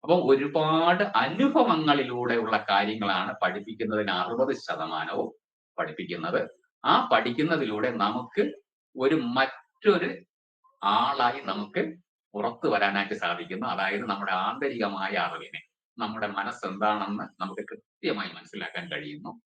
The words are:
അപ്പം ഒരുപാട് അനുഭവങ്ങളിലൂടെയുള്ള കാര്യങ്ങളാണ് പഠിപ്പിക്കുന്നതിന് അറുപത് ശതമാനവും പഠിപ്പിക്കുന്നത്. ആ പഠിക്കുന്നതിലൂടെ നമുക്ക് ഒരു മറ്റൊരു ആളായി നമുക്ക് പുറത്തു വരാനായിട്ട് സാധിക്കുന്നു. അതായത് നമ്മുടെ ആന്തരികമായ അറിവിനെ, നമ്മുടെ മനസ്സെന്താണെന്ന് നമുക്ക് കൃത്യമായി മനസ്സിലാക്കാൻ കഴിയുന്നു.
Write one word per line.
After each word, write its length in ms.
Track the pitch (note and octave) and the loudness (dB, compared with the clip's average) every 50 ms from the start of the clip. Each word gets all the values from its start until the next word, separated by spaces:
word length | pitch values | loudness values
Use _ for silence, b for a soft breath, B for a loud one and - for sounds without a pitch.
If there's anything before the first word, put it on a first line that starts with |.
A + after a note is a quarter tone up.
| - | 4
അപ്പം 160 | D3 F3 F3+ - C3 | 4 4 4 8 6
ഒരുപാട് 720 | C3+ C3+ C#3+ D3 - D#3+ D3+ D3+ D#3+ D#3+ E3 F3 F3+ F#3+ G#3 | 6 6 6 0 0 2 2 4 4 4 6 4 4 4 2
അനുഭവങ്ങളിലൂടെയുള്ള 1600 | G3+ - A3 A3+ - - G#3 C4+ C#4+ - D#4 A#3 A3+ E3+ D#3+ D#3 D3+ C#3+ C#3 C3 B2 B2 A#2+ A#2+ A#2+ A#2 A#2 A2 G#2+ G#2+ G2+ - - | 2 2 2 2 2 2 2 2 4 6 4 4 4 4 2 4 4 4 4 2 -2 -4 -4 0 0 0 0 0 0 -2 -2 0 2
കാര്യങ്ങളാണ് 680 | G2 G2+ G2+ G#2 A2 G#2+ G#2 G2 F#2 F2+ F#2 - - - F#2+ | 2 2 2 2 -2 -2 -2 0 0 0 -2 -4 -2 -2 -2
പഠിപ്പിക്കുന്നതിന് 680 | F#2 F#2 G#2 - A2 G#2+ - A2+ G#2+ G#2+ G#2+ G#2 G2 | -2 -2 -4 -8 -10 -6 -6 -4 -2 0 0 0 0
അറുപത് 440 | F2+ F2+ F#2 F2 A#2 B2 C3+ C#3 C3+ | 0 -2 -2 -2 0 0 2 0 0
ശതമാനവും 760 | - - - E2+ F2 - - - - - - - - - - - _ _ _ _ _ _ _ _ | -4 -4 -6 -6 -6 -4 -6 -4 -4 -4 -4 -4 -4 -4 -6 -8 _ _ _ _ _ _ _ _
പഠിപ്പിക്കുന്നത്. 720 | - E2 D#2 - - F#2+ E2+ E2+ E2+ D#2+ E2+ G2 C#3 - - - _ _ _ _ _ - | -6 -6 -6 -6 -10 -8 -8 -6 -6 -4 -2 -2 -2 -2 -4 -10 _ _ _ _ _ 2
ആ 240 | B2 F3 - - - - | 4 4 4 4 4 4
പഠിക്കുന്നതിലൂടെ 800 | A2 A2 B2 A#2 A2+ D3+ E3 E3 D#3 C3+ G#2+ G#2+ G#2 A2 B2+ | 4 4 2 0 0 2 2 2 0 0 -2 -2 -2 -2 -2
നമുക്ക് 600 | A#2 A2 G2 G#2+ A2 A#2+ - - - G3+ - - - - _ _ _ _ _ _ _ | 0 0 0 0 0 -4 -8 -4 -2 0 0 0 -2 -10 _ _ _ _ _ _ _
ഒരു 180 | C3 C3 C#3 D#3 | 0 2 2 4
മറ്റൊരു 1080 | D#3 B2 A#2+ B2 C3 C3 - - - _ _ _ _ - G#3 F#3+ E3+ F3 - - - - _ _ _ _ _ _ _ _ _ _ _ - | 2 0 0 2 2 2 0 0 -14 _ _ _ _ 4 4 4 4 2 -4 -6 -8 -14 _ _ _ _ _ _ _ _ _ _ _ 0
ആളായി 580 | G2+ G#2 A2+ B2 B2 - B2 B2 A#2+ B2 - - | 2 4 4 2 2 2 2 2 2 2 0 -4
നമുക്ക് 500 | - G3 G#2 - - - F3 B2+ - - - _ _ _ _ _ _ - | -4 -4 -4 -6 -4 -2 -4 -4 -4 -6 -12 _ _ _ _ _ _ -6
പുറത്തു 340 | G2+ G#2 A#2+ A#2 - - C#3+ | -4 -4 -4 -4 -2 0 2
വരാനായിട്ട് 440 | B2+ A#2 G2+ G2+ G2 G2+ G2 G2 G#2 | 2 4 4 4 2 0 0 0 -2
സാധിക്കുന്നു. 540 | - - E2+ F2 E2+ E2+ F2 F#2 G2 - | -2 -2 -2 -2 -4 -6 -8 -6 -6 -4
അതായത് 420 | A2+ G2+ F#2+ F#2+ F#2+ G2 G#2 - G#2+ | -4 -2 -2 -2 -2 -2 -4 -4 -4
നമ്മുടെ 220 | G2 G2 G2 F#2+ | -4 -4 -2 -2
ആന്തരികമായ 840 | F#2 F#2 F#2+ F#2+ - - C#3+ C3+ A#2+ A#2 G#2+ G2+ G2 G2 G2 F#2+ G2+ | -2 0 0 -2 -2 -2 -4 -4 -2 -2 -2 -2 -2 -4 -4 -4 -2
അറിവിനെ, 460 | F2+ E2+ E2+ - - - - - - - _ _ _ _ _ _ | -2 -2 -2 -4 -8 -12 -12 -14 -16 -16 _ _ _ _ _ _
നമ്മുടെ 300 | - A#2 G#2+ G#2+ A2 G#2 | -8 -6 -6 -4 -4 -6
മനസ്സെന്താണെന്ന് 1120 | G2+ G2+ G2+ G2+ A#2+ - - - F#2 F#2+ G2+ G#2+ G#2+ G#2+ G#2 G2 G2+ G#2 G#2+ - - _ _ | -4 -4 -4 -6 -6 -6 -6 -8 -8 -4 0 2 2 2 2 -2 -4 -4 -6 -6 -10 _ _
നമുക്ക് 200 | F#2 F#2+ - - | -8 -8 -6 -8
കൃത്യമായി 680 | - - - - _ _ _ _ - D#3 - - - F3+ | -10 -10 -12 -16 _ _ _ _ -2 -2 -2 -2 -4 -8
മനസ്സിലാക്കാൻ 640 | - - - - - - E3 - - F3+ F3 - | -10 -14 -18 -14 -10 -10 -10 -8 -8 -10 -8 -6
കഴിയുന്നു. 500 | D#2 D2 - - D3 D3+ - - - - _ | -8 -8 -8 -10 -12 -12 -12 -14 -16 -16 _